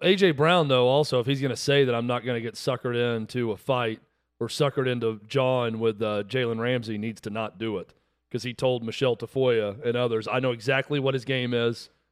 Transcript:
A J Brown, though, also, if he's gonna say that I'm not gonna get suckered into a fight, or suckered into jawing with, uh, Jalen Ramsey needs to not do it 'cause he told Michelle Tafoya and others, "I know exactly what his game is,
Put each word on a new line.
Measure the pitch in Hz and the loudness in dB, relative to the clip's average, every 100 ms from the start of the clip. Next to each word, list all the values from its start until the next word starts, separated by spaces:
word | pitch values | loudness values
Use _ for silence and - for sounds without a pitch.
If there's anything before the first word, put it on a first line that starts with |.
A | 170 190 | 0 4
J | 190 | 4
Brown, | 135 160 180 147 | 4 4 4 4
though, | 127 123 | 4 4
also, | 139 147 127 | 4 2 0
if | 120 | 0
he's | 139 | -2
gonna | 135 110 | -2 -2
say | - 139 | 2 4
that | 131 | 4
I'm | 117 120 | 2 -2
not | 120 | -2
gonna | 117 120 | -2 -4
get | 117 | -6
suckered | - - 123 127 120 120 117 | -6 -4 -2 -2 0 0 -2
into | 110 131 117 | -4 -4 -2
a | 98 | -4
fight, | - 123 117 110 _ _ _ - | -2 0 -2 -4 _ _ _ -8
or | 117 | -6
suckered | - 143 139 127 | 0 0 0 -2
into | 120 113 110 107 | 0 -2 -4 -4
jawing | 135 127 127 117 110 | 0 2 2 0 0
with, | 113 107 | 0 0
uh, | 110 104 | -2 -2
Jalen | 101 127 120 113 | -2 -2 -2 -2
Ramsey | 120 127 110 107 | -2 -2 -2 -6
needs | 113 107 | -6 -8
to | 110 | -8
not | 110 110 92 | -6 -6 -6
do | 113 98 | -4 -4
it | - _ _ _ _ | -8 _ _ _ _
'cause | 120 | -6
he | 123 | -6
told | 113 131 123 | -2 0 0
Michelle | 113 - 131 117 | -4 0 0 0
Tafoya | 113 135 131 113 104 101 | -2 2 4 4 2 -2
and | 120 120 | -2 0
others, | 123 110 107 | 0 0 0
"I | 127 | 0
know | 131 | 0
exactly | 117 110 135 - 147 | 0 0 0 0 0
what | 135 | 0
his | 131 | -2
game | 117 131 123 | -2 -2 0
is, | 120 117 117 - _ _ | 2 0 -2 -8 _ _